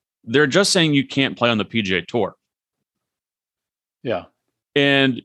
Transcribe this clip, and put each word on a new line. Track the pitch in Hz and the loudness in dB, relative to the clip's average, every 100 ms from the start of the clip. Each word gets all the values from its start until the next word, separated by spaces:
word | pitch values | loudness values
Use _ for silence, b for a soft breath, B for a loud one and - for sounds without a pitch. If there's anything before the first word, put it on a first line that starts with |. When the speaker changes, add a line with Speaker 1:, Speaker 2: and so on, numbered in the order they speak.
| _ _ | _ _
Speaker 1:
They're | - 127 147 | -2 2 2
just | 160 202 | 2 2
saying | 190 160 | 2 2
you | 143 131 | 0 -2
can't | 139 135 95 | -2 -2 0
play | 120 | 0
on | 110 | 0
the | 95 | -2
P | 113 | -4
G | 98 92 | -2 -4
A | |
Tour. | 85 120 90 - _ _ _ _ _ _ _ _ _ _ _ _ _ _ _ _ | -2 -4 -4 -6 _ _ _ _ _ _ _ _ _ _ _ _ _ _ _ _
Speaker 2:
Yeah. | 135 92 85 _ _ _ _ 143 | -8 -6 -8 _ _ _ _ -2
Speaker 1:
And | 143 139 135 117 | 2 2 2 0